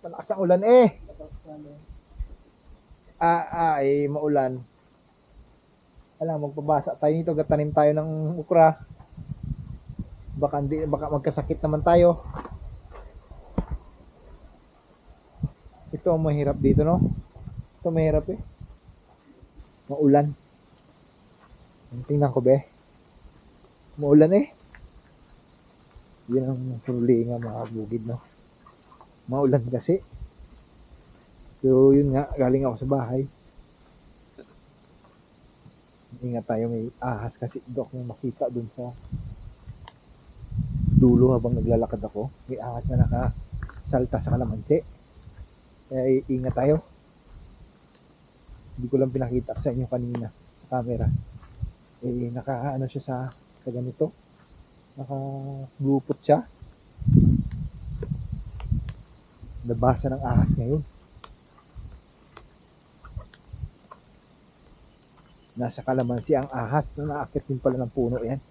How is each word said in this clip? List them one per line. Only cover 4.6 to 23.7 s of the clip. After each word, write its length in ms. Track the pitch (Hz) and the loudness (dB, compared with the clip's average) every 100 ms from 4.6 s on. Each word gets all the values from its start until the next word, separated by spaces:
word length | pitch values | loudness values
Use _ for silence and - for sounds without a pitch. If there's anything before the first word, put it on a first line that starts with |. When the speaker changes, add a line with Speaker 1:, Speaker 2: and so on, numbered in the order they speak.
| 123 _ _ _ _ _ _ - - _ _ _ _ - _ _ | -12 _ _ _ _ _ _ -20 -20 _ _ _ _ -20 _ _
Speaker 1:
Alam, 280 | 160 156 147 | -6 -4 -6
magpabasa 480 | 147 147 151 - 131 | -6 0 0 0 0
tayo 160 | 151 | 0
nito, 200 | 160 165 | 2 0
gatanim 400 | 151 151 151 151 | -2 0 0 2
tayo 200 | 151 147 | 4 4
ng 440 | 151 156 156 156 170 | 4 -2 -4 -4 -4
ukra. 440 | 151 170 160 160 - - - - - - - - - - - - - - - 147 | 2 6 6 6 -10 -20 -20 -20 -14 -12 -10 -10 -10 -16 -16 -14 -14 -14 -14 -4
Baka 240 | 143 143 | -4 -2
hindi, 240 | 143 156 156 | -4 -4 -4
baka 240 | 143 147 | -4 -2
magkasakit 520 | 147 147 147 - 156 | -4 -2 -4 -6 -4
naman 200 | 156 151 165 | -2 0 4
tayo. 360 | 175 175 170 - - - - - - - - - - - - - - - - - - - _ - - - - _ _ _ _ _ - _ - - - - - - | 6 6 4 -4 -12 -12 -14 -16 -18 -18 -20 -20 -20 -20 -20 -10 -8 -6 -10 -12 -20 -20 _ -20 -20 -20 -20 _ _ _ _ _ -20 _ -10 -10 -10 -20 -20 -14
Ito 160 | 156 - | -4 0
ang 160 | 160 | 0
mahirap 320 | 156 147 139 143 | 0 0 -2 2
dito, 320 | 139 135 151 | 2 4 4
no? 100 | 180 - - - - - - - _ | 2 2 -2 -10 -18 -16 -16 -16 _
Ito 160 | 175 | -4
mahirap 320 | 165 160 156 156 | 0 2 0 -2
eh. 80 | - - - - - - - _ _ _ - - - - _ _ | -10 -12 -18 -20 -20 -20 -20 _ _ _ -20 -20 -20 -20 _ _
Maulan. 420 | 139 147 143 147 139 _ _ _ _ _ _ _ _ _ _ - - - _ - 120 - | 2 6 6 4 -4 _ _ _ _ _ _ _ _ _ _ -20 -20 -20 _ -18 -16 -2
Tingnan 240 | 143 143 | 2 2
ko, 80 | 135 | 2
be. 240 | 123 135 - _ _ _ _ - - _ _ _ _ | 4 4 2 _ _ _ _ -20 -20 _ _ _ _